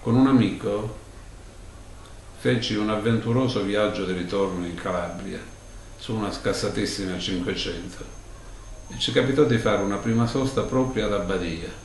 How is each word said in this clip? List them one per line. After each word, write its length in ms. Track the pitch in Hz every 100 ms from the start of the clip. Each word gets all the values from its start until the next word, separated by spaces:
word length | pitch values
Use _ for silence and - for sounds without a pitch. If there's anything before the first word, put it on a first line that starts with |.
Con 120 | 120
un 120 | 120 131
amico 720 | 131 98 92 107 104 110 - - - - - - - - - - - - - - -
feci 360 | 123 120 -
un 160 | 107 107
avventuroso 720 | 107 110 113 107 120 131 104
viaggio 420 | 98 104 104 87
di 80 | 92
ritorno 540 | 92 87 98 98 90 87
in 80 |
Calabria, 640 | 85 98 90 87 90 95 76 - - - - - -
su 180 | -
una 180 | 110 101
scassatissima 840 | - 107 95 104 98 98 - 95 90
cinquecento, 840 | - 92 92 92 - 85 87 - - - - - - - - - -
e 100 | -
ci 140 | -
capitò 320 | 127 135 135
di 140 | 147 113
fare 240 | 110 101
una 160 | 98 101
prima 280 | 117 113 117
sosta 360 | 139 131 -
proprio 440 | - 127 123 110 104
ad 60 |
Abbadia. 580 | 101 92 95 87 82 85 -